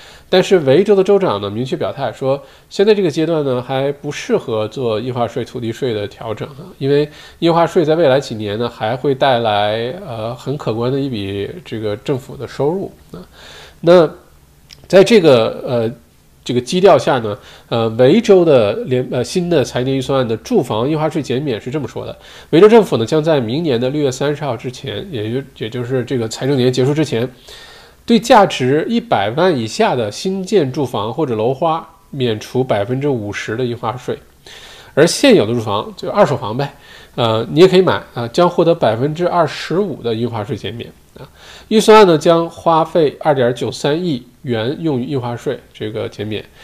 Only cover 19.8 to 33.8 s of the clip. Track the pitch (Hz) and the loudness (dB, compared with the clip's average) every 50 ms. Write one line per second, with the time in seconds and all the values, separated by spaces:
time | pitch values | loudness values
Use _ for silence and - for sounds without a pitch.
19.8 | 123 135 135 135 127 - 139 135 131 110 113 110 - - 254 208 139 - 117 107 | -2 -2 -2 -2 -2 -2 -2 -2 0 -2 -4 -6 -4 -2 0 0 0 0 -2 -2
20.8 | 120 143 160 151 156 160 156 165 127 - 120 127 151 147 117 98 - 123 127 156 | -2 -2 -2 -2 -2 -2 -4 -4 -4 -4 -4 -4 -4 -4 -4 -6 -6 -6 -6 -6
21.8 | 131 - - 110 107 110 - - - - - - - - - 156 196 214 226 233 | -6 -8 -8 -10 -12 -12 -14 -16 -20 -20 -20 -20 -6 0 4 6 8 8 8 6
22.8 | 247 - 156 120 113 - 160 156 151 165 160 139 120 107 120 151 175 156 123 113 | 6 4 0 -2 0 0 0 0 2 2 0 0 0 -2 -4 -4 -2 -2 -2 0
23.8 | 123 127 143 151 147 - 127 - 143 143 147 147 156 139 117 110 - 127 127 - | 0 -2 -2 -2 -2 -2 -2 -2 -2 -4 -4 -4 -4 -6 -6 -6 -8 -12 -12 -10
24.8 | - 139 104 101 - 202 160 113 104 110 117 135 135 131 - - 123 110 110 123 | -10 -10 -10 -10 -10 -10 -8 -8 -6 -6 -6 -6 -8 -8 -12 -12 -10 -8 -8 -8
25.8 | 120 120 135 127 117 123 143 123 113 113 - - - 131 143 131 123 127 127 127 | -6 -4 -4 -4 -2 -2 -4 -4 -4 -4 -6 -6 -4 -2 0 2 2 2 2 2
26.8 | 127 139 147 151 156 131 127 113 120 127 - - - - - - - - - - | 2 2 2 0 0 -2 -2 -2 -4 -4 -8 -14 -20 -20 -20 -20 -20 -20 -20 -20
27.8 | - - - _ _ - 233 220 - - 269 220 196 - - - 131 127 139 156 | -20 -20 -20 _ _ 2 2 2 4 6 6 6 6 4 2 0 0 0 2 0
28.8 | 180 - 226 233 233 - - 110 98 107 117 151 175 190 165 127 113 110 - - | 0 0 -2 -4 -2 0 0 0 0 0 0 2 2 2 2 0 -2 -4 -2 0
29.8 | 220 208 160 127 110 104 - - - 185 190 196 185 185 226 196 147 131 131 156 | 0 0 0 0 -2 -4 -6 -6 -6 -6 -6 -6 -4 0 0 2 2 0 -2 -4
30.8 | 139 120 - - 101 113 117 - 160 135 117 107 107 123 - - 175 160 160 165 | -4 -4 -4 -4 -4 -4 -4 -4 -4 -2 -2 0 0 -2 0 0 -2 -2 -2 -2
31.8 | 143 - - _ _ _ - 139 127 120 110 107 - - - 127 131 131 123 104 | -6 -10 -18 _ _ _ -6 -4 -2 -2 -2 -4 -6 -6 -4 -2 -2 0 0 -2
32.8 | 101 110 127 135 139 147 135 117 101 101 98 - - - 110 120 131 120 117 107 | -2 -2 -4 -4 -2 -2 -2 -4 -4 -8 -10 -10 -8 -8 -6 -4 -4 -6 -6 -6